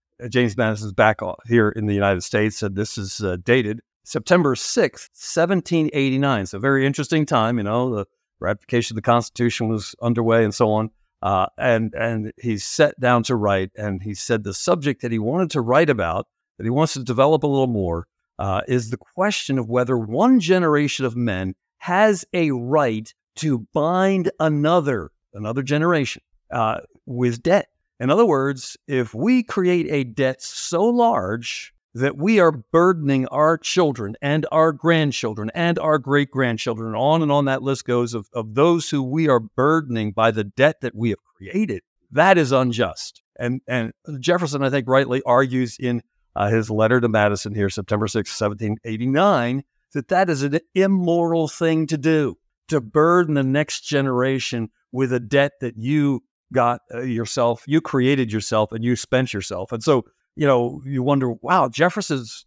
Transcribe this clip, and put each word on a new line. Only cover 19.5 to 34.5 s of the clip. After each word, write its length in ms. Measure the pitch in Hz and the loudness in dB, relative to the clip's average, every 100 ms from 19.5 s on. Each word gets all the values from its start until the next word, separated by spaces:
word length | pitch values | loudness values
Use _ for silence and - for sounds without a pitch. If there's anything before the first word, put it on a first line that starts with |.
| 135 | -4
of 80 | 113 | 0
whether 300 | 123 123 127 | 0 0 -2
one 420 | 107 123 233 262 | -2 0 4 4
generation 640 | 165 185 170 147 147 - | 4 2 4 2 0 -2
of 140 | 131 120 | -4 -2
men 380 | 120 92 95 92 _ _ | -2 -2 -4 -8 _ _
has 440 | - 180 214 196 - | -4 2 2 2 -2
a 200 | 180 160 | -2 -2
right 640 | 127 120 151 135 110 110 _ _ - | -2 0 2 2 -2 -8 _ _ -8
to 320 | 156 127 98 | -2 -2 -4
bind 580 | 147 156 180 190 196 175 - | -2 0 2 2 2 -2 -2
another, 720 | 156 147 151 175 143 117 76 - _ | 0 2 2 2 2 -2 -6 -16 _
another 280 | 101 107 123 | -10 -6 -6
generation, 600 | 131 147 165 165 127 - _ _ _ | -2 0 2 0 -2 -8 _ _ _
uh, 280 | 123 110 - - _ - | -4 -2 -2 -8 _ -12
with 380 | 123 123 117 | -2 0 0
debt. 240 | 160 190 - _ _ _ | 2 2 0 _ _ _
In 100 | 127 | 0
other 160 | 175 233 | 4 4
words, 520 | 143 139 135 - - - | 4 0 -4 -10 -16 -4
if 260 | 131 117 | -2 -2
we 300 | 113 190 254 | -2 2 2
create 440 | 226 - 180 175 156 | 0 0 2 2 0
a 160 | 143 127 | -2 -4
debt 360 | 110 131 131 | -2 -2 -2
so 440 | - - - 170 220 | -10 -12 -4 0 2
large 880 | 240 233 202 92 113 117 - - _ _ 117 | 4 2 2 -2 -4 -6 -12 -14 _ _ -2
that 220 | 135 143 | -2 0
we 220 | 180 220 | 2 4
are 120 | 170 | 4
burdening 720 | 143 - 165 180 175 139 135 127 | 2 0 4 4 2 2 0 0
our 300 | 131 156 165 | 2 2 2
children 580 | - - 160 120 101 110 | 0 2 2 0 -6 -6
and 240 | 143 151 151 | -2 0 0